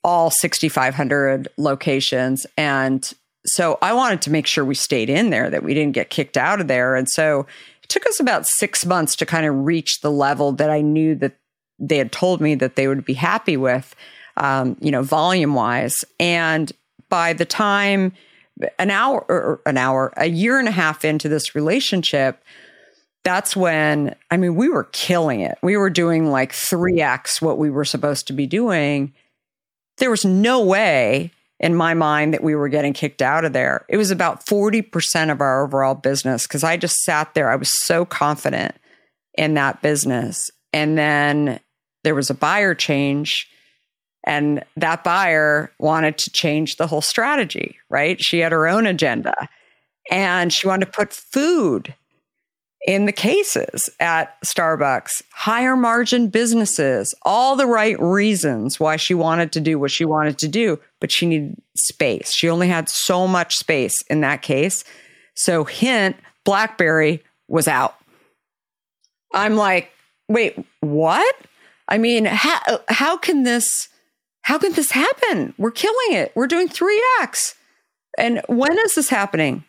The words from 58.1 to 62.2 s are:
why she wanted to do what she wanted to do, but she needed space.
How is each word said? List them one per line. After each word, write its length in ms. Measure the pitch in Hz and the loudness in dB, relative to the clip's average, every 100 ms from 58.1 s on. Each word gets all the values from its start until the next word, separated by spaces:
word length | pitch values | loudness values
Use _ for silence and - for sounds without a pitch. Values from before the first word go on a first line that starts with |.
| 196 214 196 151 117 120 - | 4 2 2 0 0 -4 0
why 160 | 156 | 0
she 180 | 156 - | 0 0
wanted 380 | 180 165 165 165 | 0 2 0 0
to 80 | 160 | 0
do 180 | 151 151 | 0 0
what 140 | 139 | 0
she 140 | - | 0
wanted 320 | 165 156 151 147 | 0 2 0 -2
to 80 | 156 | -2
do, 320 | 190 226 151 _ _ | 0 0 -2 _ _
but 100 | - | -4
she 140 | - | 0
needed 360 | 170 160 143 - _ | 0 0 -4 -10 _
space. 580 | - - - 143 95 | -4 -4 0 -2 -2